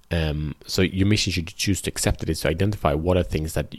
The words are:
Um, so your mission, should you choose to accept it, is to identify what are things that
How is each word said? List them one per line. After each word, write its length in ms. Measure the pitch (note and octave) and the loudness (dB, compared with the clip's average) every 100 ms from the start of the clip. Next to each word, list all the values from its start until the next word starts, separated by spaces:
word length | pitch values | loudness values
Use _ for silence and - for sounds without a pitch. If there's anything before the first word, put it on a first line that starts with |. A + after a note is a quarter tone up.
| - | -4
Um, 440 | E2+ D#2 D2+ D2+ - - | -2 0 -2 -4 -8 -4
so 160 | - | 0
your 240 | F#2 F#2+ G2 | 2 2 2
mission, 260 | G#2 G2 | 2 2
should 180 | F2 E2 | -2 -4
you 60 | - | -2
choose 240 | G2+ F#2+ | 0 0
to 80 | - | -2
accept 320 | - - - | -2 0 0
it, 60 | - | -2
is 120 | D#2+ | -2
to 80 | C#2+ | 0
identify 440 | D#2+ G2+ G#2 D#2 | 0 0 2 0
what 240 | D2 F2 F2+ | 2 2 2
are 60 | |
things 320 | F2 D#2+ D#2 | 2 -2 -2
that 200 | D#2 D2+ | -4 -6